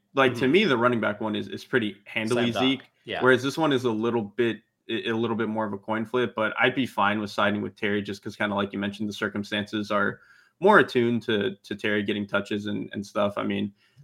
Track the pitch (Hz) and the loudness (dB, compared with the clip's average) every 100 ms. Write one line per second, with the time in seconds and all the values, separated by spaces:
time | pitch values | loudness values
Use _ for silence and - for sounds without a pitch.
0 | _ 135 131 120 135 180 196 120 120 117 | _ 2 2 2 2 4 4 2 2 2
1 | 104 104 107 104 101 107 - 127 107 - | -2 -2 -4 -4 -6 -12 -2 -2 -2 -6
2 | - 117 110 120 120 113 131 131 - _ | -8 -6 0 0 0 2 0 0 -6 _
3 | 117 90 127 127 135 160 156 127 120 107 | -8 2 4 4 2 0 0 2 0 0
4 | 117 117 101 - 117 104 _ _ - 113 | 0 -2 -2 0 0 -2 _ _ -6 -4
5 | 117 113 113 110 107 110 104 98 - 110 | -2 -2 -2 -2 -2 -2 -4 -6 -4 -4
6 | 110 123 117 - 107 107 127 131 117 - | -2 0 0 0 -2 2 2 2 -2 0
7 | 101 107 101 - 104 104 104 - 104 104 | 0 0 -4 0 0 0 -6 -4 -2 -2
8 | 101 98 107 - 104 101 98 101 101 101 | -4 -10 -12 -4 -2 -2 -2 -4 -6 -4
9 | 104 101 104 104 101 104 101 107 104 104 | -8 -4 -4 -4 -4 -4 -2 -4 -2 0
10 | 101 101 _ _ _ _ 185 196 - 127 | 0 -4 _ _ _ _ 6 8 6 4
11 | 120 117 - 104 104 98 - 104 107 104 | 2 2 0 0 0 -6 -10 -4 0 0
12 | 104 104 101 101 101 104 104 104 - 107 | 0 -4 -2 -2 -2 -4 -4 -6 -6 -10
13 | 101 104 101 110 107 101 104 - _ - | -6 -2 -2 -2 -2 -2 -4 -8 _ -20